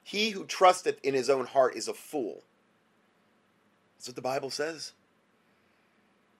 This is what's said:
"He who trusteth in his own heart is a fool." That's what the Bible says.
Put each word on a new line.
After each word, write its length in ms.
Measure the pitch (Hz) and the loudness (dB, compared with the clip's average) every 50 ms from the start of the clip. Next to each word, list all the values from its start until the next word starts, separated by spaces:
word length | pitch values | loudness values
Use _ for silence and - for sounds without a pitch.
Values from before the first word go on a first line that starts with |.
"He 280 | - - 190 202 214 226 | -14 -6 -2 -2 -2 -2
who 160 | 196 190 156 | -2 -6 -8
trusteth 540 | 131 - - 190 180 180 - - 156 - - - | -8 2 6 8 8 8 6 2 -4 -4 -2 -2
in 100 | 135 135 | 0 0
his 160 | 131 117 127 | 2 2 2
own 180 | 139 131 123 | 2 2 0
heart 280 | - - 139 127 117 - | 0 2 4 4 4 2
is 140 | 110 101 113 | -2 -6 -6
a 40 | 104 | -8
fool." 500 | - - - 156 147 113 90 - - - _ _ _ _ _ _ _ _ _ _ _ _ _ _ _ _ _ _ _ _ _ _ _ _ _ _ _ _ _ _ | -8 -10 -8 -6 -6 -6 -6 -8 -10 -16 _ _ _ _ _ _ _ _ _ _ _ _ _ _ _ _ _ _ _ _ _ _ _ _ _ _ _ _ _ _
That's 100 | _ - | _ -18
what 80 | 123 123 | -16 -12
the 60 | 147 | -8
Bible 280 | 127 127 135 143 135 127 | -6 -4 -4 -4 -4 -4
says. 440 | - - 147 160 165 143 - - - _ _ _ _ _ _ _ _ _ _ _ _ _ _ _ _ _ _ _ _ _ _ _ _ _ _ _ _ | -6 -6 -6 -6 -6 -8 -12 -16 -16 _ _ _ _ _ _ _ _ _ _ _ _ _ _ _ _ _ _ _ _ _ _ _ _ _ _ _ _